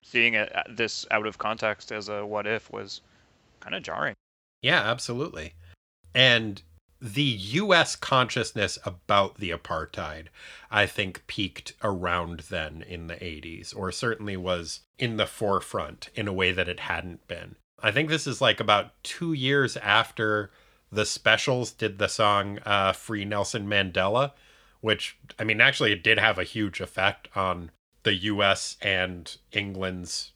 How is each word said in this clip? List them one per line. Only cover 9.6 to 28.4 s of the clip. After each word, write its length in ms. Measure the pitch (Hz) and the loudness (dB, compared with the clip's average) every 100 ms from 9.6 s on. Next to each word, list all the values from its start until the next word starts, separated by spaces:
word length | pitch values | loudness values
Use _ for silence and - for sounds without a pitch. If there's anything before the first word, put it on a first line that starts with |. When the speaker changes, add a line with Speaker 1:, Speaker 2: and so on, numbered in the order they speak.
| - 82 78 - 80 78 80 - - - - | -4 -6 -4 -8 -8 -10 -14 -20 -20 -20 -2
Speaker 2:
I 140 | 110 | 2
think, 420 | 104 - 98 90 _ | 2 2 -4 -4 _
peaked 460 | - 95 - - - | -6 -6 -6 -16 -6
around 580 | 107 95 90 87 85 85 78 | -4 -2 0 0 -2 -8 -6
then 320 | 90 78 78 | -6 -6 -8
in 240 | 80 87 82 | -12 -12 -10
the 180 | 85 | -10
eighties, 480 | 92 78 80 85 85 | -10 -10 -12 -14 -14
or 180 | - 92 | -6 -6
certainly 460 | - 123 110 104 95 | -2 -2 -2 -4 -4
was 440 | 90 90 82 - _ _ | -2 -2 -2 -12 _ _
in 180 | 127 110 | -4 0
the 100 | 107 | -2
forefront 840 | - 107 98 - 104 78 92 - | 0 0 0 0 -6 -6 -10 -14
in 140 | - 104 | -6 -4
a 40 | |
way 200 | 95 92 | 0 0
that 160 | 92 90 | 2 -2
it 120 | 90 | -4
hadn't 460 | - 85 87 85 _ | -4 -4 -4 -12 _
been. 300 | 85 87 - _ _ | -12 -12 -18 _ _
I 80 | 110 | 0
think 200 | 107 156 | 2 2
this 160 | 156 143 | 0 -2
is, 160 | 120 | 2
like, 180 | 127 104 | 2 2
about 420 | 107 104 95 _ | 4 4 4 _
two 300 | - - 170 | -12 -6 -4
years 460 | 156 127 143 127 - | -2 2 2 2 0
after 720 | 107 104 113 - 110 104 101 _ _ _ _ | 4 4 4 -2 0 0 -2 _ _ _ _
the 140 | 101 107 | -2 -2
Specials 680 | - - 110 - 127 117 | 2 4 4 4 0 -2
did 260 | - 110 98 | -2 -4 0
the 100 | 101 | -2
song, 500 | - 107 101 101 101 - | 2 4 4 0 -6 0
uh, 260 | 101 95 | 4 4
Free 320 | 95 - 110 | 2 -2 -4
Nelson 420 | 101 104 98 113 101 | -2 -2 -2 -2 0
Mandela, 680 | 101 95 90 92 113 139 - _ _ _ _ | 0 2 2 2 2 0 -4 _ _ _ _
which, 340 | 110 104 - - - - | 0 0 -2 -10 -20 -8
I 60 | |
mean, 180 | 107 110 | -2 4
actually 300 | 127 135 123 | 4 6 2
it 120 | 101 | 2
did 140 | 95 110 | 4 4
have 200 | 107 95 | 4 2
a 60 | |
huge 380 | 90 113 104 - | -4 -2 -4 -4
effect 460 | 90 - 95 98 - | -8 0 0 -2 -8
on 360 | - 95 87 85 _ _ _ | -2 -2 -2 -6 _ _ _
the 120 | - | 0
U 280 | 98 98 101 | 0 0 2